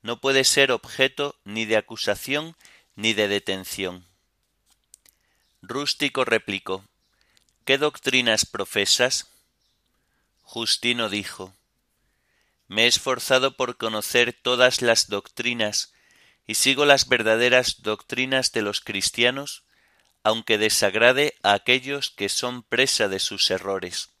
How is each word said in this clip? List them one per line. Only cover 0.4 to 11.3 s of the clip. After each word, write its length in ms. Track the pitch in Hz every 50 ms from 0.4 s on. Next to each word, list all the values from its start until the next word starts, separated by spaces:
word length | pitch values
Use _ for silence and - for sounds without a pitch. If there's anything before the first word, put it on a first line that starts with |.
ser 300 | 135 - - 147 139 131
objeto 640 | 123 113 - - - - 131 135 - - 143 143 - _ _
ni 200 | 98 104 110 113
de 120 | 107 110
acusación 800 | 107 - _ 113 - - - 101 - - 131 139 147 156 165 160 _ _ - _ _ _ _ _
ni 160 | 101 104 113
de 160 | 107 101 104 101
detención". 760 | 101 101 - - 95 95 90 - - - 95 90 90 90 90 _ _ _ _ _ _ _ _ _ _ _ _ _ _ _ _ _ - _ _ _ _ _ _ _ _ _ _ _ _ _
Rústico 640 | - 95 120 135 147 143 - - 147 135 - 139 127
replicó: 600 | 120 113 110 - - 98 95 _ 95 95 95 95 _ _ _ _ _ _ _ _ _ _ _ _ _ _ _ _
"¿Qué 140 | - 135 139
doctrinas 680 | 151 151 - - - 135 127 127 123 117 110 107 -
profesas?". 840 | - - 101 98 - - 104 101 - - - 123 131 - - - _ _ _ _ _ _ _ _ _ _ _ _ _ _ _ _ _ _ _ _ _ _ _
Justino 680 | _ _ - 117 113 - - - - 120 120 120 117 104
dijo: 460 | 95 104 101 -